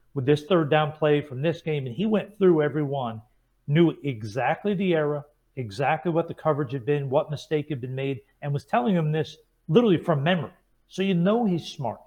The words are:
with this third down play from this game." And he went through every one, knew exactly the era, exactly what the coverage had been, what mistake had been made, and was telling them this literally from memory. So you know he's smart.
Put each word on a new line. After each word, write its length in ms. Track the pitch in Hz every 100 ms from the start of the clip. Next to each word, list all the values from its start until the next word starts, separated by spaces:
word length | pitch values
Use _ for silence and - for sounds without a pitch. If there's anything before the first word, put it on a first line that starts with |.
| _
with 120 | 139 127
this 180 | 147
third 260 | - 175 147
down 220 | 151 151
play 300 | - 151 147
from 200 | 143 127
this 200 | 165 151
game." 240 | 165 147 131
And 100 | 113
he 100 | 214
went 320 | 208 - -
through 260 | 185 160
every 200 | 147 147
one, 380 | 143 139 120 110 - _ _ _ -
knew 240 | 156 165 -
exactly 720 | 143 113 110 113 123 165 202
the 200 | 190 190
era, 300 | 160 147 147 139 _ _ -
exactly 560 | 113 98 135 156 175
what 160 | 160 165
the 60 |
coverage 380 | - 156 143 127
had 120 | 135
been, 280 | 110 147 139
what 180 | 143 -
mistake 400 | 143 - 151 147
had 100 | 135
been 140 | 127
made, 260 | 131 139 131 - _
and 100 | 143
was 140 | 143 -
telling 300 | 233 240 180
them 160 | 151
this 260 | 156 143 - _ _ -
literally 300 | 180 233 165
from 260 | - 147
memory. 280 | 151 180 110 - _ _ _
So 160 | -
you 100 | 196
know 320 | 175 180 226 220
he's 200 | 170 -
smart. 360 | - 120 101